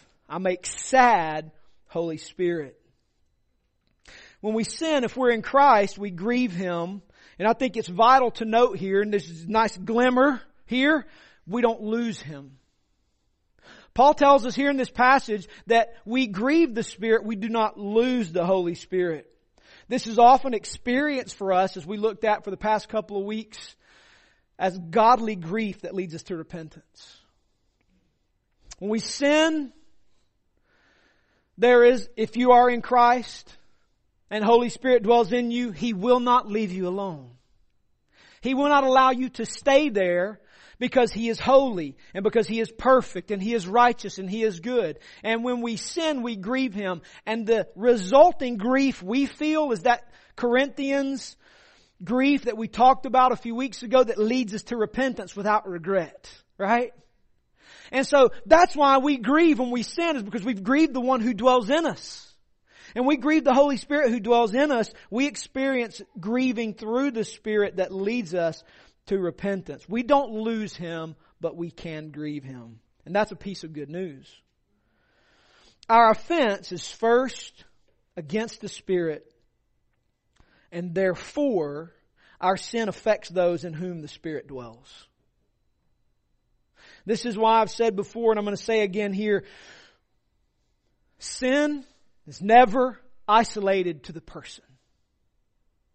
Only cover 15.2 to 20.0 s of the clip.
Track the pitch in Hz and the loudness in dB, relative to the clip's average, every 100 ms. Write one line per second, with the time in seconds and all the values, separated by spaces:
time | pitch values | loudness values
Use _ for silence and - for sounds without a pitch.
15.2 | - 208 170 - - 233 220 - - 247 | 0 -8 -10 -10 0 0 0 -6 -4 -2
16.2 | 262 190 247 320 320 220 - - 226 220 | -2 -2 0 2 2 -2 -8 -4 0 0
17.2 | 214 214 220 226 214 - 202 220 247 254 | 0 -6 -4 -2 -2 -4 -2 2 2 0
18.2 | 185 170 175 190 175 170 - 185 180 156 | -2 -2 0 0 0 -6 -6 -2 -2 -4
19.2 | - _ _ _ _ - - 247 | -12 _ _ _ _ -20 -8 -6